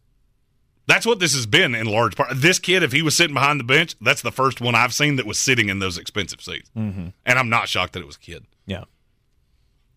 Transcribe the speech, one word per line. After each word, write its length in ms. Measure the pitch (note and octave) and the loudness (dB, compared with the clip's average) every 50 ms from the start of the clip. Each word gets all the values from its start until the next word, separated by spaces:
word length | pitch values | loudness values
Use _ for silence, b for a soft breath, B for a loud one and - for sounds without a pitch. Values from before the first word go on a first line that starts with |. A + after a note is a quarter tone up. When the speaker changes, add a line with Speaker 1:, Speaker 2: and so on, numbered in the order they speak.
| _ _ _ _ _ _ _ _ _ _ _ _ _ _ _ _ _ - | _ _ _ _ _ _ _ _ _ _ _ _ _ _ _ _ _ 2
Speaker 1:
That's 180 | D#3 F#3+ - | 2 2 2
what 140 | A3+ A#3+ G#3 | 2 0 0
this 140 | F3+ D#3+ C3 | 0 0 0
has 120 | C3+ A#2 | -2 -2
been 280 | G#2 A2+ D#3+ F#3 D3 A#2+ | 2 2 4 4 2 0
in 120 | A2+ A2+ A2 | -2 -2 0
large 300 | G2+ A2+ A#2+ G#2+ - - | 2 2 2 2 2 0
part. 140 | C#3 A#2+ C3 | -2 -2 -2
This 240 | C3 B2+ F3 F#3 - | 0 2 2 2 2
kid, 240 | - - F3+ F#3 E3+ | 0 0 0 2 2
if 80 | B2+ | 2
he 100 | B2+ D3 | 0 0
was 140 | E3 D3+ - | 0 0 2
sitting 180 | - E3+ D#3+ C#3+ | 2 2 0 2
behind 260 | C3 C3+ C#3+ D3 C#3+ | 2 2 2 2 0
the 20 | B2 | 0
bench, 320 | A#2 C3 D#3 F3 E3 - - | 2 2 2 2 0 -4 -4
that's 200 | G#2+ A#2+ C#3+ - | 0 0 0 0
the 100 | - A2+ | -2 -6
first 280 | - - C3 C3+ A#2+ - | -2 0 0 0 0 0
one 160 | A#2+ B2 A#2 | -2 0 2
I've 180 | A2+ A#2+ B2 - | 2 2 2 0
seen 220 | - D3 D3 C#3+ | 0 0 0 0
that 100 | C3 A2+ | 0 -2
was 140 | G#2 G2+ - | -4 -4 -2
sitting 300 | - - B2+ A#2+ G#2+ G2+ | 0 2 2 2 2 0
in 100 | G2 G2 | 0 -2
those 180 | G2 F#2 F2 E2+ | -4 -4 -4 -6
expensive 440 | - - - G#2 F#2+ - - - | -10 -10 -6 -6 -6 -6 -8 -16
seats. 280 | - F2+ E2 C2+ - _ - | -14 -12 -12 -14 -14 _ -10
Speaker 2:
Mm-hmm. 340 | A2 A2 G#2+ F#2+ G2 F2 E2+ - _ - | -8 -6 -6 -6 -8 -10 -12 -14 _ -2
Speaker 1:
And 140 | - B2 C3 | 0 0 0
I'm 80 | B2+ A2+ | 2 2
not 200 | A2+ A#2 G2 - | 0 0 0 0
shocked 240 | - G2+ F2+ F2+ - | -2 -2 -4 -4 -6
that 80 | F#2 | -10
it 60 | D#2 C#2+ | -14 -14
was 100 | D2 - | -18 -20
a 20 | |
kid. 260 | _ - E2+ D#2 - _ _ _ _ | _ -18 -18 -18 -20 _ _ _ _
Speaker 2:
Yeah. 180 | - F#2+ D#2 - - _ _ _ _ _ _ _ _ _ _ _ _ _ _ _ _ _ _ _ _ _ | -10 -10 -10 -12 -16 _ _ _ _ _ _ _ _ _ _ _ _ _ _ _ _ _ _ _ _ _